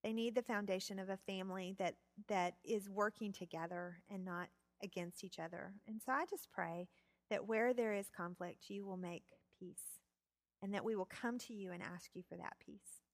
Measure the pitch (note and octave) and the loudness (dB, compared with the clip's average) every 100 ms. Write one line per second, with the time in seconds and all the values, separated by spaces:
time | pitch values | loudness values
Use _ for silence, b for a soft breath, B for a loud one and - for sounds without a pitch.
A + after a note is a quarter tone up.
0 | A3 A3 A#3 A#3 A#3 G#3 G3+ F#3+ - G3 | 2 2 4 4 4 2 4 2 2 -2
1 | F#3+ F#3+ - F#3+ F#3+ F#3 F3+ F#3+ F3 - | -2 -2 -2 -2 -2 -2 -2 2 2 0
2 | _ - - G3+ F3+ - - A3 G3 G3 | _ -16 2 4 4 2 0 0 0 2
3 | G#3 - G#3 F#3+ F3 D#3+ E3+ F3+ F3 F3 | 2 2 -4 -4 -6 -4 -2 -2 -4 -8
4 | - G3+ F#3 F3 F3+ _ _ _ G3 - | -8 -6 -2 -2 -4 _ _ _ -6 -2
5 | F3 - F#3+ - E3 F3 D3 G3 - A3 | -4 -6 -10 -6 -4 -4 -8 -10 -8 -6
6 | - C4+ F4 G4 - - E3+ E3+ F3+ b | 2 2 2 -2 -4 -2 0 -2 -6 b
7 | b b _ G#3 G3+ A3 A#3+ B3 A3+ G3+ | b b _ 0 4 6 6 6 4 4
8 | G3+ - F3 F3+ F3 - - G3+ G3 F#3 | 0 -4 -4 -2 -6 -8 -6 -6 -4 -2
9 | F3+ E3+ - - _ _ F3+ E3+ - - | -2 -4 -8 -20 _ _ -12 -8 -10 -12
10 | _ _ _ _ _ _ G3 G3+ A3+ G#3+ | _ _ _ _ _ _ 0 2 2 2
11 | F#3 - A#3+ A#3+ - G#3+ F#3+ F3 - F3 | 0 0 0 0 -4 -6 -4 -4 -6 -8
12 | - F3+ F3+ F3 - - - - - - | -10 -12 -10 -6 -6 -8 -14 -16 -16 -18
13 | _ | _